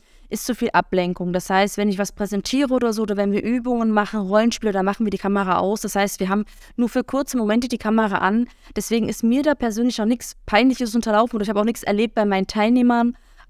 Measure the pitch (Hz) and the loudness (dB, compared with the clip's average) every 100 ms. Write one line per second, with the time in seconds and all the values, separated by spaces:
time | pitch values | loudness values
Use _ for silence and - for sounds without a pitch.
0 | _ _ - 214 - 220 233 175 - 185 | _ _ -10 -8 -6 -4 0 0 0 0
1 | 180 180 180 180 - 190 202 - 208 190 | -2 -2 -2 -4 0 2 2 0 -2 0
2 | 196 - 202 202 - 262 277 254 233 220 | -4 -4 -4 -4 -2 -2 0 0 0 -2
3 | 214 202 202 202 - 247 247 240 226 208 | -2 0 0 0 -2 -2 -2 -2 2 0
4 | 208 214 190 214 233 - 220 190 190 202 | 0 -4 0 2 2 0 -2 0 -2 0
5 | 214 190 196 202 185 175 185 220 208 202 | -2 -2 0 0 0 0 0 -2 -2 -2
6 | 202 - 185 208 208 - - - 240 254 | -2 -2 -2 -2 -4 -12 -14 -4 -2 0
7 | - 269 285 254 208 226 247 240 214 220 | -2 -4 -2 -2 0 0 0 -4 0 2
8 | 214 190 185 220 240 - - 208 - 226 | 2 0 0 0 -2 -8 -10 -8 -2 -2
9 | 214 226 226 262 302 285 233 214 247 226 | -2 -2 0 2 2 0 -2 0 -2 0
10 | 214 247 - - - 214 262 247 233 233 | -2 -2 -4 -16 0 4 4 2 0 -2
11 | 220 208 240 220 208 202 214 220 - 208 | 2 2 2 0 -2 0 0 -2 -2 0
12 | 226 - 208 190 190 220 214 247 240 233 | 0 0 0 0 0 0 2 4 4 4
13 | 240 - _ - | 0 -2 _ -20